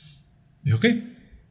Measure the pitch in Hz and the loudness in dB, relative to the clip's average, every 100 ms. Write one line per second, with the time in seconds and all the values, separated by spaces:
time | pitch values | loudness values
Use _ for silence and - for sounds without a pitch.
0 | - - _ _ _ _ 143 113 233 240 | -20 -20 _ _ _ _ -2 0 2 0
1 | - - - - - | -6 -18 -20 -20 -20